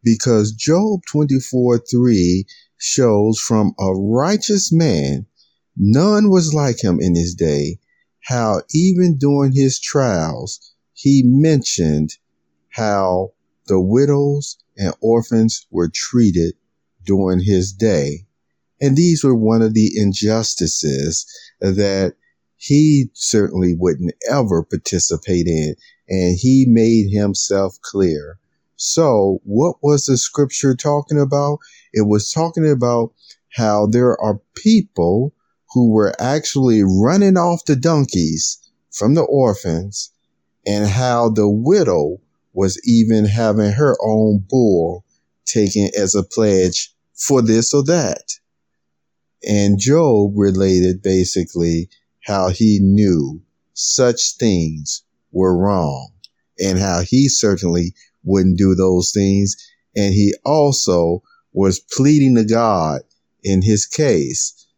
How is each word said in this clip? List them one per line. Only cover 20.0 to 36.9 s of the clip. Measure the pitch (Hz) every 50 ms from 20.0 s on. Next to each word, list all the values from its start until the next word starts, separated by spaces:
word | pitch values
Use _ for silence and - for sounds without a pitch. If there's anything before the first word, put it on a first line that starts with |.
| 104 101 98 - 107 107 110 113 110 - - - 87 78 - - - 76 67 67 71 82 80 - - - - - - - _ _
that | 95 98 95 101 101 98 98 98 95 87 - _ _ _ _ _ _ _ _
he | _ - - 143 147 151 156 147 139 127 110 _
certainly | - - - - 107 101 - - 92 92 90 87
wouldn't | 82 90 90 80 67 87 82 - _ - -
ever | 127 143 123 101 90 82 78
participate | _ - 78 _ - 101 87 - - - 80 - - 92 87 85
in. | 87 82 80 76 76 73 _ _ _ _ _ _ -
And | 92 95 90 90 90
he | 90 127 131 131 135 131
made | 123 113 113 110 113 113 110 104 101
himself | 101 101 104 101 95 - - - 101 98 98 92 - _
clear. | - - - 98 95 87 78 73 73 - 90 _ _ _ _ _ _ _ _
So | _ - - - 165 165 143 120 104 98 98 95 - _
what | 101 101 117 147 175 - _
was | - 143 147 139 -
the | 143 131
scripture | 120 - - - - 143 135 - - - 135 127
talking | 127 - 151 147 147 139 _ 156 147
about? | 143 135 143 143 143 143 147 147 - - _ _ _ _ -
It | 110 107
was | 104 104 104 - -
talking | - 160 160 165 165 165 160 151
about | 143 123 123 120 120 117 117 113 _ _ _ - - _ _ _ -
how | - 117 107 104 104 104
there | 104 107 120 127 123 - -
are | - 107 98 101 _ _ _
people | - - 214 226 214 - _ _ - 85 85 95 110 131 147 _ _ _ _ _ _ _ _ -
who | 127 120 113
were | 110 110 104 104 - -
actually | - 127 143 156 - - - 143 131 123 113 107 101
running | 95